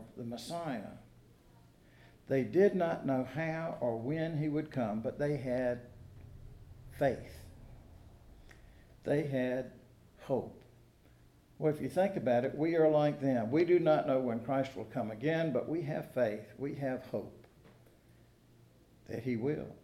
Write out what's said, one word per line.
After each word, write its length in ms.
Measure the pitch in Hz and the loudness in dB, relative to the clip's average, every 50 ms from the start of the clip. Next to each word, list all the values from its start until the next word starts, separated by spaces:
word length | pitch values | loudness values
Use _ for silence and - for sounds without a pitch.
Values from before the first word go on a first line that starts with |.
| - - - - | -10 -12 -12 -10
the 60 | 120 | -8
Messiah. 760 | 117 120 117 - - 165 170 170 151 127 110 95 - 98 95 - - - - - - - - _ - - - - - - - - - - - - - - - - - | -8 -8 -8 -8 -8 -8 -6 -4 -4 -6 -6 -6 -10 -12 -16 -20 -20 -20 -20 -20 -20 -20 -20 _ -20 -20 -20 -20 -20 -20 -20 -20 -20 -20 -20 -20 -20 -20 -20 -4 0
They 160 | 135 135 127 | 2 2 2
did 300 | 104 110 175 196 202 196 | 2 4 6 6 6 6
not 320 | 185 170 165 165 - - | 4 2 0 0 -2 0
know 180 | 135 135 127 127 | 0 0 0 0
how 540 | 120 - 160 160 160 160 165 160 165 - - | -2 -4 -4 -4 -2 -4 -4 -4 -6 -4 -2
or 160 | - 123 113 | -2 -2 -2
when 400 | 113 113 131 156 160 160 165 170 | -2 -2 -2 -2 -2 -2 -2 -2
he 140 | 147 156 151 | -2 -2 0
would 200 | 147 151 156 156 | 0 -2 -2 -2
come, 300 | - 135 120 107 107 110 | -2 -2 -2 0 -2 -2
but 180 | 113 131 127 - | -4 -4 -4 -2
they 200 | 147 147 147 135 | -2 -2 0 -2
had 420 | 127 131 123 127 127 123 123 123 - - - - - - - - - - - - - - - - - - - - - - | -2 -2 0 0 0 0 0 -2 -6 -12 -18 -20 -20 -20 -18 -18 -18 -18 -18 -18 -18 -18 -18 -18 -18 -20 -20 -18 -18 -18
faith. 560 | - - 147 135 110 - - - - - - - - - - - - - - - - - - - - - - - - - - - - - - - - - - - - - - | -4 0 2 2 2 0 -4 -12 -16 -16 -18 -18 -18 -18 -18 -18 -18 -20 -20 -20 -20 -20 -20 -20 -20 -20 -20 -20 -20 -20 -20 -20 -20 -20 -20 -20 -20 -20 -20 -20 -20 -8 -2
They 180 | - 139 151 156 | 0 2 2 2
had 500 | 139 135 127 127 127 127 127 131 - - - - - - - - - - - - | 0 0 0 0 0 0 -2 -4 -6 -10 -18 -20 -20 -20 -20 -20 -20 -20 -16 -4
hope. 380 | - 139 117 92 - - - - - - - - - _ _ - - - - - - - - - - - - | -2 -2 -2 -2 -4 -10 -16 -20 -20 -20 -20 -20 -20 _ _ -20 -20 -20 -20 -20 -20 -20 -20 -20 -20 -8 0
Well, 140 | 151 156 151 | 0 0 2
if 80 | 151 | 0
you 80 | 135 131 | -2 -2
think 280 | - 180 190 202 196 | 2 2 2 2 2
about 280 | 180 - - 120 120 123 | 0 2 4 4 4 4
it, 100 | 131 - | 2 0
we 220 | 147 151 165 165 | 0 0 2 4
are 140 | 165 156 156 | 6 6 6
like 280 | 151 151 147 147 147 - | 6 6 6 4 2 2
them. 320 | 135 135 131 120 110 113 | 2 2 2 2 2 2
We 140 | 135 160 180 | 2 4 6
do 140 | 170 180 175 | 6 6 6
not 280 | 160 156 156 143 - | 6 6 4 4 4
know 140 | 143 131 131 | 2 2 2
when 200 | 131 123 113 117 | 2 0 -2 -2
Christ 360 | 113 - 135 135 131 131 - | -2 0 0 0 0 0 -4
will 80 | 110 110 | -8 -10
come 260 | - - 127 113 107 | -6 -4 -4 -4 -4
again, 440 | 107 107 127 151 165 160 165 160 123 | -4 -4 -2 0 0 0 0 0 0
but 160 | 123 - - | 0 0 0
we 100 | 151 170 156 | -2 -2 -2
have 280 | 139 156 160 147 - - | -2 -4 -4 -4 -4 0
faith. 400 | 127 120 110 104 107 107 - - - | 0 2 2 0 -2 -6 -12 -10 -8
We 160 | 131 143 139 | -8 -6 -6
have 320 | 139 143 131 127 117 - | -4 -2 -2 -2 -4 -4
hope 400 | - - 107 95 104 - - - - - - - - - - - - - - _ - - - - - _ _ _ - - - - - - _ _ _ - - - - | -6 -6 -6 -6 -6 -12 -18 -20 -20 -20 -20 -20 -20 -20 -20 -20 -20 -20 -20 _ -20 -20 -20 -20 -20 _ _ _ -20 -20 -20 -20 -20 -20 _ _ _ -20 -20 -12 -8
that 140 | - 117 117 | -8 -6 -2
he 140 | 131 123 | -2 -2
will. 380 | 110 117 143 151 - - - - - | 0 0 -2 -2 -4 -6 -10 -12 -16